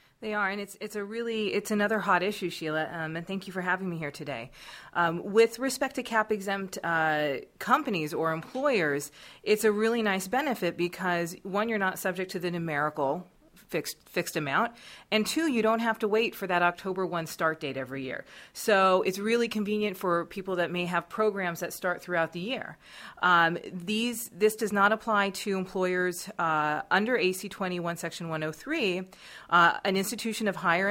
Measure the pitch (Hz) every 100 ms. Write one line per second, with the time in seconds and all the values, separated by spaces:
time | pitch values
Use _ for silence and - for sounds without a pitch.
0 | _ _ 220 208 196 202 202 - 208 208
1 | 202 226 233 220 208 202 208 214 208 220
2 | 185 180 190 202 180 - 160 156 156 165
3 | 156 160 170 190 190 185 180 180 185 165
4 | 147 - 147 120 123 - - - - -
5 | 170 170 202 208 226 226 262 - 269 262
6 | 247 220 214 214 196 196 190 - 170 165
7 | 160 151 151 135 - - 202 269 277 185
8 | 151 156 160 160 - 254 285 226 156 143
9 | 143 - - - - 214 220 208 220 233
10 | 214 190 190 247 302 220 175 170 175 175
11 | 185 175 170 175 190 196 226 214 190 -
12 | 190 180 185 190 180 170 165 147 151 151
13 | 139 165 175 _ _ - - 160 - -
14 | - 185 170 170 147 147 233 - - -
15 | - 214 214 311 330 233 220 226 233 220
16 | 214 214 233 - 185 180 175 175 185 185
17 | 180 170 160 - 165 160 143 131 127 135
18 | 131 - - - - - - 196 190 185
19 | 180 190 208 240 233 220 202 214 208 190
20 | 185 170 165 196 185 180 170 180 175 175
21 | 170 - 214 196 180 165 175 - 185 175
22 | - 175 160 175 196 262 - - - -
23 | - - 180 175 165 170 - 185 175 214
24 | 240 233 - 170 214 214 214 202 202 214
25 | 233 208 196 190 208 190 185 190 180 180
26 | 180 175 - - 170 156 151 151 - 185
27 | 220 240 185 185 202 - 185 175 170 170
28 | 170 - 170 156 156 156 269 320 208 180
29 | 185 - - - - 170 170 - - 190
30 | 190 220 226 208 214 170 175 170 196